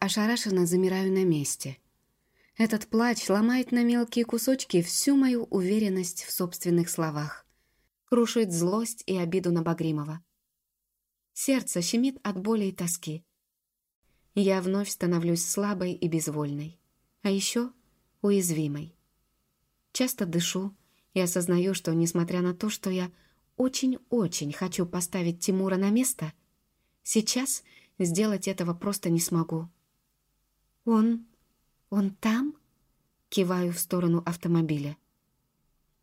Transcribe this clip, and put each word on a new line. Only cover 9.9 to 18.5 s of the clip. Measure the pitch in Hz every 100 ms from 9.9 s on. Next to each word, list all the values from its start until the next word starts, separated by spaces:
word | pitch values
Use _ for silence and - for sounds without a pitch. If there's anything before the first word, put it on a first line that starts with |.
| 151 147 165 _ _ _ _ _ _ _ _ _ _ _
Сердце | - - 262 - 180
щемит | 170 233 269 262
от | 202 190
боли | 208 226 196
и |
тоски. | 185 175 - 160 160 _ _ _ _ _ _ _ _ _ _ _
Я | 202 190 190
вновь | 180 196 202
становлюсь | - 175 170 170 170 -
слабой | - 202 190 180
и | 175 170
безвольной, | 160 156 151 147 143 156 - _ _ _ _
а | 208
еще | 196 - 240 247 - _ _ _ -
уязвимой. | 202 202 175